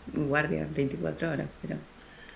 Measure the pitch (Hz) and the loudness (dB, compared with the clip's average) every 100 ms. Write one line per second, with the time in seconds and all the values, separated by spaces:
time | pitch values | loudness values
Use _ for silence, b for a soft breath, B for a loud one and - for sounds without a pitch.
0 | - - 143 147 156 156 156 - 139 165 | -4 0 4 4 4 2 0 2 2 2
1 | 160 - 165 147 147 - - - - - | -2 0 0 0 -2 -6 -6 -6 -6 -18
2 | B B B | B B B